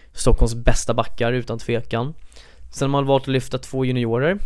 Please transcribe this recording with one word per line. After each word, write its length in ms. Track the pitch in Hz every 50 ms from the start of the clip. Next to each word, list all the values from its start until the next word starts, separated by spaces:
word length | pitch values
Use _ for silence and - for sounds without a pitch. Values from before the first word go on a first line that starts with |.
| - - _
Stockholms 420 | - - 123 113 - 117 113 117
bästa 380 | 117 120 - 120 - - - 113
backar 380 | 113 117 - - - 117 117
utan 280 | 127 127 117 - 117 113
tvekan. 540 | - - 117 113 - - 123 113 123 147 160 - - - - - - - - - - -
Sen 140 | - - 139
har 60 | 135
man 140 | 143 139 139
valt 180 | 135 139 131 -
att 40 |
lyfta 300 | 135 131 131 127 - -
två 280 | 127 - - - 131 131
juniorer, 540 | 127 127 123 120 113 113 123 139 165 190 208 -